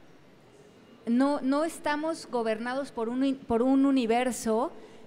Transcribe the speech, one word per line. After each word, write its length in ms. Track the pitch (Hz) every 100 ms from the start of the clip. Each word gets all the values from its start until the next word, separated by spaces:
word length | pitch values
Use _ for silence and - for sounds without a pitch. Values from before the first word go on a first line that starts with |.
| - - - - - - - - - - -
No, 340 | 240 277 294
no 240 | 262 285 320
estamos 640 | - 302 302 320 330 -
gobernados 600 | 240 226 214 240 262 269
por 180 | - 226
un, 260 | 254 277 269
por 260 | - 226
un 240 | 262 269 277
universo 840 | 269 220 233 254 226 226 220 311 - - -